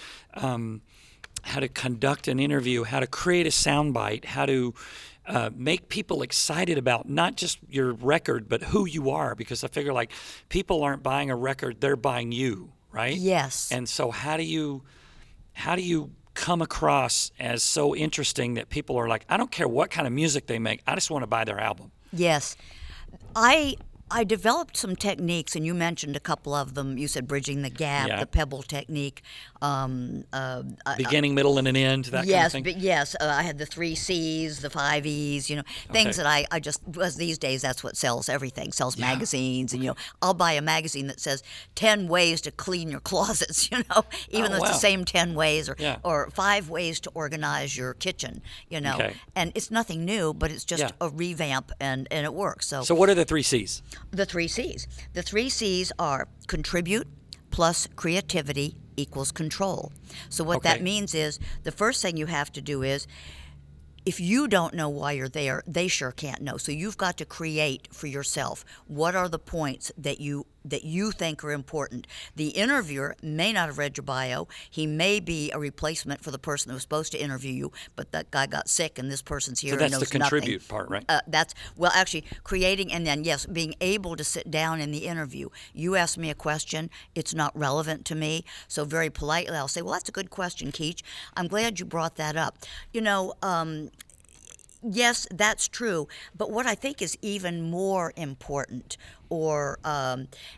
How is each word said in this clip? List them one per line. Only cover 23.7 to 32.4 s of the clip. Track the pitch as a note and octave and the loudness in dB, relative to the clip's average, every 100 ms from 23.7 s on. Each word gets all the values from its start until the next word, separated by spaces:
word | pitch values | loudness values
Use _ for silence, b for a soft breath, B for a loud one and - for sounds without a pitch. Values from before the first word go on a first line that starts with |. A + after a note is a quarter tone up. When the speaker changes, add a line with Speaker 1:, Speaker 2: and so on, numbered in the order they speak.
| - - - - | -2 -10 -16 -2
Speaker 2:
I | A3+ | 0
developed | G3 G#3+ G#3+ D#4 - - | 2 4 4 4 0 -4
some | G3+ F3+ | -4 -2
techniques, | G3+ F3+ E3+ E3+ - E3 | -2 0 0 0 -2 -2
and | D#3+ | -2
you | |
mentioned | F3 E3+ D#3+ D3+ C#3+ | 0 0 -2 -4 -6
a | |
couple | - D3+ C#3+ C#3+ | -2 -4 0 -2
of | C3+ C3+ | -2 -4
them. | C3+ C3 | -4 -2
You | C#3+ | -2
said | D3 B2+ | -2 -2
bridging | C#3 C#3 C#3 | -2 -2 -2
the | C#3 | -4
gap, | B2+ D3+ C#3+ C3+ | -2 0 2 2
Speaker 1:
Yeah. | G#2 | 0
Speaker 2:
the | - | 2
pebble | - D3 C#3 | 2 2 -4
technique. | - C#3+ - D3 C#3 - B B B B | -6 -6 -4 -4 -4 -6 B B B B
Um, | C#3+ C3+ C3 B2+ B2 C#3+ - | 0 0 -2 -2 -4 -6 -6
uh, | C3 C3 B2+ C3 - C3+ | -6 -4 -6 -8 -6 -4
I, | C3+ | 0
Speaker 1:
Beginning, | B2+ D3 C#3+ C#3 | 4 4 6 6
middle, | C#3 C#3 | 6 6
and | C3 | 4
an | C3 | 4
end, | C3 C3+ C3 | 4 2 2
that | C3 F#3 | 0 4
Speaker 2:
yes, | |
Speaker 1:
kind | F#3 | 6